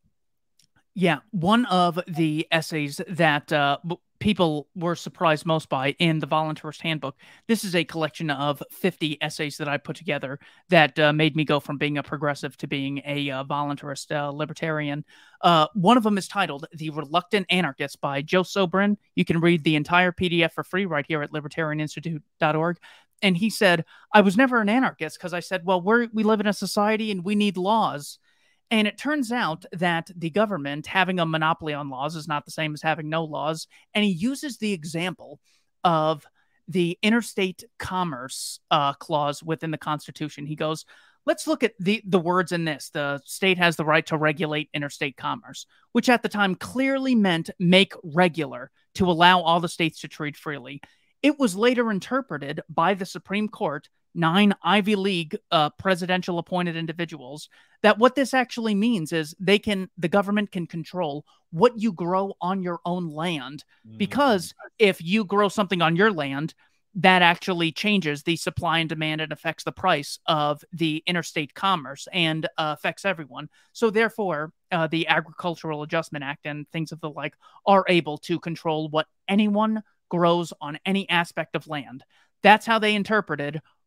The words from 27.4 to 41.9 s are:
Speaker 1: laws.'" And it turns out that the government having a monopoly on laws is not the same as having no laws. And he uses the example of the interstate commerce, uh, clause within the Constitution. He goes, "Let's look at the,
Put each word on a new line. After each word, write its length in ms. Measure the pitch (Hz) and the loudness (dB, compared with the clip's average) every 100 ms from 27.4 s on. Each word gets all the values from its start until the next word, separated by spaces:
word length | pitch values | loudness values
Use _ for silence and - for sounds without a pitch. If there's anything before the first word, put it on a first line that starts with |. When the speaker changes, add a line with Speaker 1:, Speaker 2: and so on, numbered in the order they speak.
| 208 180 | 2 0
Speaker 1:
laws.'" 600 | 185 226 165 143 143 - _ _ _ _ - | 0 2 0 -2 -10 -18 _ _ _ _ -2
And 140 | 220 208 | 0 0
it 100 | 208 | -2
turns 360 | 277 302 226 | -4 -2 -2
out 320 | 240 170 - - | -2 -2 -4 -10
that 400 | 175 180 165 - | -2 0 0 -4
the 160 | 175 160 | -8 -2
government 560 | 196 214 175 139 147 - | 0 0 -2 -6 -8 -2
having 320 | 190 180 185 | 2 2 2
a 80 | 160 | 0
monopoly 480 | 156 160 165 156 | 2 0 0 -4
on 160 | 143 143 | -6 -6
laws 240 | 127 151 | -6 -6
is 140 | 165 160 | -6 -6
not 160 | 147 | -6
the 80 | - | -6
same 200 | - 156 | -6 -6
as 100 | 151 | -2
having 260 | 160 160 156 | -2 -2 -2
no 160 | 160 | -4
laws. 420 | 156 147 147 160 - - _ | -4 -4 -4 -4 -10 -20 _
And 100 | 208 | 0
he 80 | 208 | 0
uses 460 | 160 233 277 302 - | 2 -2 -4 -8 -6
the 140 | 214 | -4
example 680 | 185 156 165 220 147 120 147 _ _ _ _ | -4 -6 -6 -6 -8 -14 -20 _ _ _ _
of 420 | 180 160 156 151 - _ _ _ - | 0 2 2 -2 -8 _ _ _ -6
the 280 | 180 170 - | -2 -2 0
interstate 600 | 214 233 214 - 190 - - - | 2 2 0 -4 -4 -4 -16 -12
commerce, 800 | - 185 175 127 127 - - - - | -6 -2 -2 -4 -10 -10 -12 -12 0
uh, 220 | 160 143 | 2 2
clause 500 | - - 151 147 143 | -2 -2 -2 0 -4
within 300 | 160 160 165 | -6 -4 -4
the 40 | 151 | -6
Constitution. 680 | 160 151 - - 151 - 147 | -4 -6 -6 -10 -10 -8 -10
He 80 | |
goes, 300 | 151 156 160 - - _ _ 285 | -6 -4 -6 -10 -20 _ _ -4
"Let's 220 | 320 311 | -2 -2
look 160 | 311 | 0
at 100 | 220 - | -2 0
the, 200 | 185 | 0